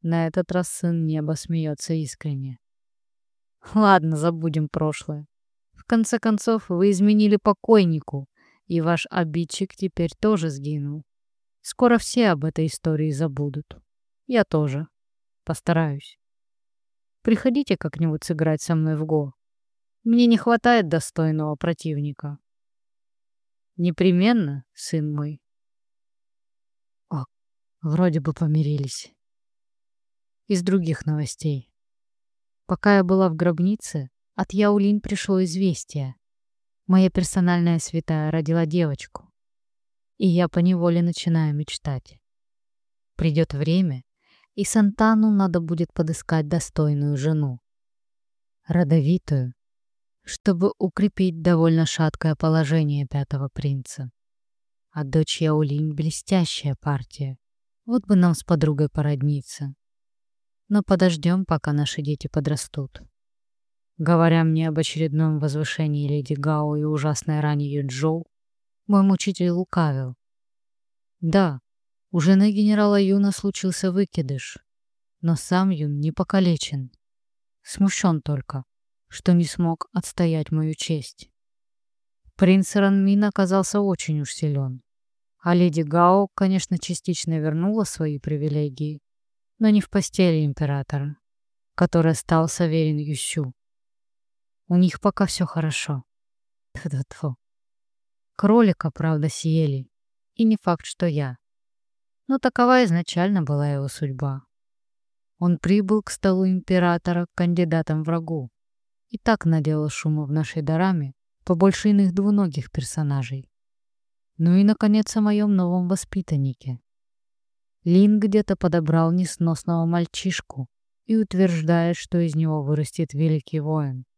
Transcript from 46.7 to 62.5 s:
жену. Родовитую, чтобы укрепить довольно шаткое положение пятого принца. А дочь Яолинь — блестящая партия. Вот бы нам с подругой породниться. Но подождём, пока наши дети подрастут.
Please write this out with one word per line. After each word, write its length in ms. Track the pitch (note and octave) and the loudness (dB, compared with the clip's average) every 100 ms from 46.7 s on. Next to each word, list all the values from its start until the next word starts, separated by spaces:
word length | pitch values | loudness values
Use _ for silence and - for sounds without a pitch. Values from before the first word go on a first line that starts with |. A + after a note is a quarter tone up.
| - D3+ D3 C#3+ C#3+ | -2 0 0 -2 -2
жену. 440 | D3 D#3 C#3+ B2 _ _ _ _ _ _ _ _ _ _ _ | -2 0 -2 -6 _ _ _ _ _ _ _ _ _ _ _
Родовитую, 840 | E3+ D#3+ D#3+ C#3+ F3+ - C#3+ B2 - _ _ _ _ _ _ | 0 4 4 4 0 0 -2 -2 -8 _ _ _ _ _ _
чтобы 500 | - - - F3 G3+ - | -18 -4 -2 2 0 0
укрепить 640 | F#3+ - G#3 - F#3 E3 | -6 0 -2 0 -2 0
довольно 440 | E3 E3+ E3 E3 D#3+ | 2 4 4 4 2
шаткое 500 | - D#3+ - D#3+ D#3 | 0 -2 0 -2 0
положение 680 | D#3+ D#3+ D3 D#3+ D3+ C#3+ C#3 | 0 2 2 2 0 -2 -4
пятого 440 | D3 C#3 C#3 C#3 | -4 -4 -4 -6
принца. 600 | - C#3 C#3 B2+ - B2+ _ _ _ _ _ _ _ _ | -6 -4 -4 -8 -12 -14 _ _ _ _ _ _ _ _
А 120 | D3+ | -10
дочь 380 | C#3 D3+ D#3 - | -2 0 0 -2
Яолинь — 520 | D#3+ D3+ D3+ C#3+ D#3 | 0 0 0 -2 -4
блестящая 840 | D3 D#3 - - F#3+ E3 - D3 C3 | -4 -6 -6 -2 0 0 -2 -6 -4
партия. 580 | - C#3 A#2+ - C#3 C3 _ _ _ _ - | -4 -6 -6 -10 -10 -10 _ _ _ _ -4
Вот 200 | A#3+ - | -4 2
бы 100 | G3+ | 4
нам 180 | F3+ | 4
с 100 | D#3+ | 2
подругой 460 | - E3 D#3 D3 D3+ | 0 2 2 0 -2
породниться. 840 | - D3 D3 D3 C#3+ - - C#3 C#3 _ _ _ _ _ _ _ _ _ | 0 -2 0 -2 -2 -6 -12 -12 -12 _ _ _ _ _ _ _ _ _
Но 120 | G#3 | 0
подождём, 640 | - F#3+ F#3 E3 E3+ F#3 F#3 | 2 4 4 2 0 0 0
пока 260 | D#3+ - | -2 0
наши 300 | D3 D3 - | 0 -2 -4
дети 260 | C#3+ D3 C#3+ | -6 -6 -4
подрастут. 720 | - C#3 | -4 -2